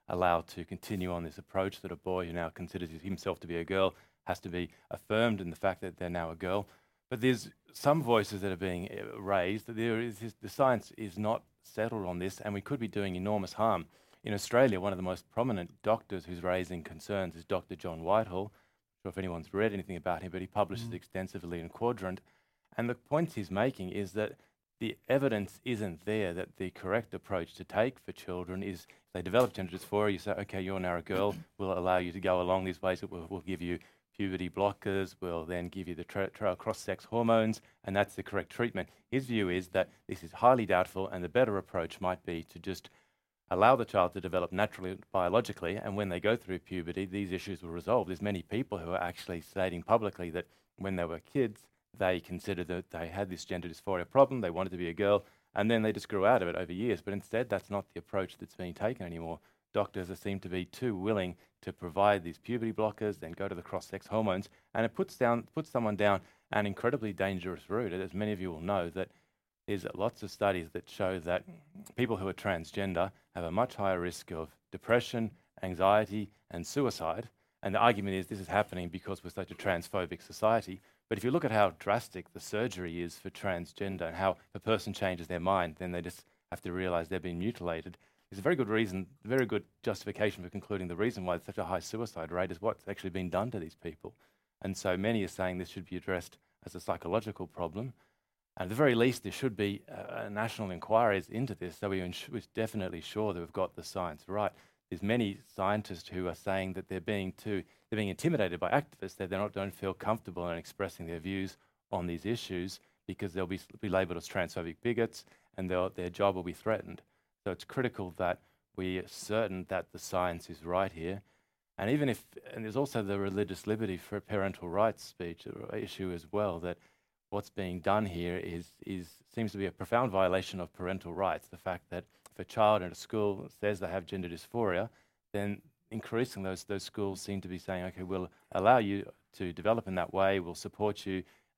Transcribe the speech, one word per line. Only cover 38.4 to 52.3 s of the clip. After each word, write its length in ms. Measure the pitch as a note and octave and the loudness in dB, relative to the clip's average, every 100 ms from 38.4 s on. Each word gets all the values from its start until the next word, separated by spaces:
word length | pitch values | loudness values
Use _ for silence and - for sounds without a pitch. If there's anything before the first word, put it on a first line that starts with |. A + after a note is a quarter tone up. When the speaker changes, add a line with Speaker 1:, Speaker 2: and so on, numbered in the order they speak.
| - | -2
Speaker 1:
treatment." 400 | - A#2+ F#2+ - - _ | -2 -2 -2 -6 -12 _
His 160 | C3 B2+ | -2 0
view 220 | A2+ F#2 | 2 2
is 180 | F2+ F2+ | 2 2
that 220 | F#2+ - _ - | 0 0 _ -10
this 160 | F#2 | -10
is 80 | E2 | -10
highly 340 | - A#2+ B2+ G2+ | 6 8 8 6
doubtful, 420 | F#2 F#2 F#2+ F#2+ | 4 4 -2 -4
and 140 | F2+ | -4
the 60 | F2 | 0
better 300 | A#2+ A#2+ G2 | 4 4 2
approach 420 | - F2+ E2 - | -2 -4 -4 -2
might 240 | F#2 F2+ - | -2 -2 -4
be 160 | E2+ | -6
to 140 | D#2+ E2+ | -8 -10
just 320 | F#2 F2+ - - _ _ _ _ _ | -6 -6 -10 -20 _ _ _ _ _
allow 240 | F2+ A2+ B2+ | 6 8 8
the 100 | A2 | 4
child 280 | G2+ F2 | 4 4
to 80 | G2 | 2
develop 300 | F2 F2+ F2 | -2 0 0
naturally, 460 | F#2 G#2+ - F#2 F#2 - | 0 0 0 -8 -8 -2
biologically, 640 | F#2+ F2 A2 A#2 - E2+ G2 | 0 4 4 2 -2 -4 -2
and 200 | - G2 | -2 -2
when 140 | G2 | -2
they 100 | F2 | 2
go 160 | G#2 A#2 | 2 2
through 240 | F#2 F2+ | 0 -8
puberty, 460 | - F#2 E2 F#2 G2 | -4 -6 -4 -4 -4
these 260 | G2 F#2+ | -2 -2
issues 300 | F2+ G2+ F2 | -4 -4 -8
will 80 | E2+ | -8
resolve. 380 | E2+ F#2 A#2+ F2+ | -6 2 2 2
There's 140 | F2 | -2
many 200 | G#2 F#2+ | -2 -2
people 380 | - A2 C3+ F#2+ | -2 -4 -2 -4
who 120 | E2 | -2
are 100 | F2+ | -2
actually 400 | F2 - - E2+ | -2 -4 -8 -8
stating 420 | - G2 F#2 F2 | -4 0 0 0
publicly 460 | F2+ A#2 G#2 - F2 | 4 4 4 -4 -4
that 160 | F2 - _ _ - | -4 -6 _ _ -8
when 180 | G2 F#2 | -2 -2
they 100 | E2 | -2
were 140 | E2+ | -4
kids, 420 | - C#3+ A#2 G#2 - _ _ - | -4 0 0 -2 -18 _ _ 0
they 220 | F#2 F2+ | 2 2
considered 480 | - | -2